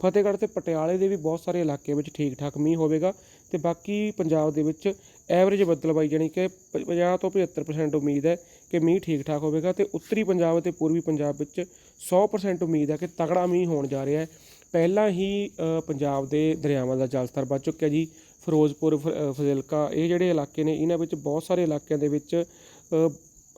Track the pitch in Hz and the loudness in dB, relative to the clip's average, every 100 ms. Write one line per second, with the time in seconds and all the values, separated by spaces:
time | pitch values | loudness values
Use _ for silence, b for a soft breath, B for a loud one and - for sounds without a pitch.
0 | 185 196 202 196 208 - 175 160 160 185 | 2 2 2 0 -2 -4 -4 0 0 2
1 | 196 196 156 165 - 175 160 143 - 147 | 0 0 -2 -2 -2 -2 0 -2 -4 -4
2 | 147 - 147 127 143 143 151 165 156 156 | -4 -4 -4 -4 -6 -2 0 2 2 2
3 | 180 196 B B _ 180 170 170 - 208 | 0 -4 B B _ -4 -2 -4 -4 -2
4 | 214 208 165 156 156 151 151 160 196 202 | -2 -2 0 2 2 0 -2 -2 -4 -6
5 | B B - 170 190 196 190 160 156 160 | B B 0 4 4 4 2 2 2 0
6 | 151 156 160 170 185 - - - - 170 | 2 0 0 -2 -4 -4 -8 -8 -4 0
7 | 175 180 190 196 170 - 147 151 156 151 | 2 2 0 0 0 -2 -6 -2 0 0
8 | 143 143 147 170 B B B 170 160 185 | 0 0 0 -2 B B B 0 2 2
9 | 175 151 135 147 156 156 170 185 196 165 | 0 -4 -2 -2 -2 0 -2 -2 -2 -4
10 | - 214 208 180 165 170 170 170 156 165 | -4 -2 0 2 2 2 0 -2 0 0
11 | 160 151 147 143 147 - 180 B B B | 0 -2 -2 -4 -6 -6 -10 B B B
12 | - 180 208 214 196 180 170 160 147 151 | 0 2 2 0 -2 -2 0 0 0 -2
13 | 175 - 165 180 180 180 175 156 139 135 | -6 -4 0 0 2 2 2 0 -2 -4
14 | 135 151 160 B B B B 170 165 196 | -2 -2 -4 B B B B 2 2 4
15 | 214 180 196 202 202 - 160 160 160 143 | 2 2 -2 -2 -4 -4 -2 -2 -2 -4
16 | 143 139 135 151 156 160 147 139 127 131 | -2 -2 -2 0 0 0 0 0 0 0
17 | 131 131 127 - 131 135 139 156 156 147 | 0 -2 -4 -4 -2 -2 -2 -2 0 0
18 | 160 B B B - 156 151 143 160 156 | -2 B B B 0 2 2 2 0 0
19 | 151 156 147 131 143 139 - 151 147 156 | 0 -2 -4 -2 0 0 -2 -2 0 0
20 | 165 175 180 165 143 - 156 147 160 170 | 0 2 2 0 -2 -2 -2 0 0 0
21 | 165 160 143 151 165 180 170 147 - 151 | -2 -4 -4 -4 -2 0 0 -2 -2 -2
22 | 147 147 - 170 170 - - - - 160 | 0 -2 -2 -2 -2 -8 -20 -20 -4 2
23 | 165 - - _ _ | 2 0 -12 _ _